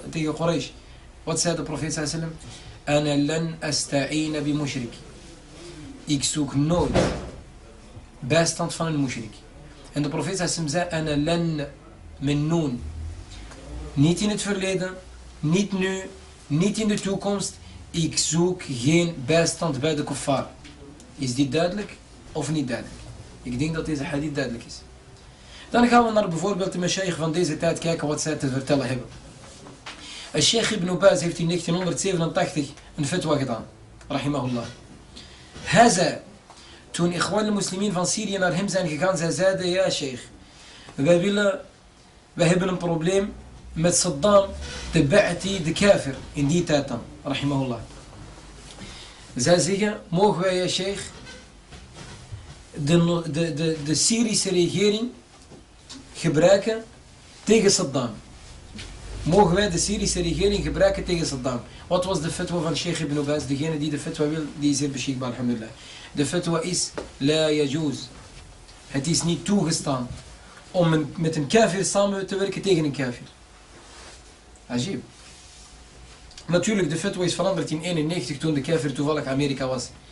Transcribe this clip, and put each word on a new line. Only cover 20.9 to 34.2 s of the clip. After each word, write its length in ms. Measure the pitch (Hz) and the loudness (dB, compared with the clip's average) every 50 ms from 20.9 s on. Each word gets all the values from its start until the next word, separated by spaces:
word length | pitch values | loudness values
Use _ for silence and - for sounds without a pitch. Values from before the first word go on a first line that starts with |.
| - - - - - - | -20 -20 -20 -18 -10 -6
Is 180 | 135 127 120 | -4 -2 0
dit 160 | 135 143 123 | 0 0 2
duidelijk 460 | 127 160 175 180 190 208 202 - - - - - - - - - | 2 2 2 2 0 -2 -6 -8 -12 -18 -20 -20 -20 -20 -16 -10
of 200 | - 156 143 139 | -6 -6 -4 -2
niet 160 | 160 156 131 123 | -2 -2 -2 -2
duidelijk? 280 | 117 110 - - - - - - - - - - - - - | -4 -6 -6 -10 -14 -16 -16 -16 -16 -18 -18 -20 -18 -14 -10
Ik 160 | 127 123 123 | -6 -2 -2
denk 160 | 151 160 160 | -2 -2 -2
dat 100 | 160 156 | -2 -4
deze 180 | 160 151 135 135 | -2 -4 -4 -4
hadith 320 | - 147 143 151 156 143 | -4 -4 -4 -4 -4 -2
duidelijk 300 | 147 135 120 117 117 - | -4 -4 -4 -4 -8 -12
is. 160 | - - - - - - - - - - - - - - - - - - - - - | -14 -16 -18 -18 -20 -20 -20 -20 -20 -20 -20 -20 -20 -20 -20 -20 -20 -20 -20 -8 0
Dan 180 | - 240 240 240 | 4 4 6 8
gaan 180 | 240 240 240 | 8 6 6
we 60 | 226 | 6
naar 180 | 208 214 202 180 | 4 2 2 2
bijvoorbeeld 420 | 160 156 175 202 196 180 190 175 | 0 -2 0 0 0 0 -2 -2
de 60 | - 175 | -2 -2
mashaykh 400 | 175 175 - 190 190 180 165 131 | 0 0 0 0 -2 -2 -2 -2
van 140 | 160 160 | -2 -2
deze 260 | 151 175 180 147 151 - | 0 0 0 0 0 0
tijd 220 | 170 165 160 - | 0 0 0 0
kijken 280 | - 165 165 160 151 147 | 0 -2 -2 0 0 -2
wat 140 | 151 139 | -2 -2
zij 140 | - 160 151 | -2 -2 -2
te 140 | 147 147 131 | -2 -2 -2
vertellen 380 | 127 135 131 - 147 135 127 120 | -2 -2 0 0 0 0 2 0
hebben. 180 | 131 123 - - - - - - - - - - - - - - - - - - - - - - - - - - - 156 | -4 -4 -6 -10 -14 -18 -18 -20 -20 -20 -20 -20 -20 -20 -20 -20 -20 -18 -18 -18 -16 -16 -16 -16 -16 -16 -12 -6 0 2
Sheikh 320 | 143 - 233 226 208 - | 4 4 4 4 2 0
Ibn 260 | 220 190 175 185 180 151 | 0 0 0 0 2 6
Baz 240 | 196 196 185 - | 6 6 6 6
heeft 180 | 165 170 - - | 2 0 -2 0
in 80 | 165 165 | 0 0
negentien 280 | 180 170 - 175 170 | 0 0 0 0 0
honderdzevenentachtig 920 | 185 185 170 143 - - 190 180 165 165 151 - 190 170 - - 156 139 - - - - - - | 0 0 0 -2 0 0 0 0 0 0 0 0 0 0 0 -2 -4 -4 -6 -6 -16 -20 -12 -6
een 100 | - 143 | -4 -4
fatwa 320 | - 180 180 - 156 147 131 | -2 -2 -2 0 2 0 0
gedaan. 280 | 135 123 117 110 - - - - - - - - - - | 0 -2 -4 -6 -8 -12 -16 -20 -20 -20 -20 -18 -10 -6
Rahimahullah. 580 | 139 135 | -6 -4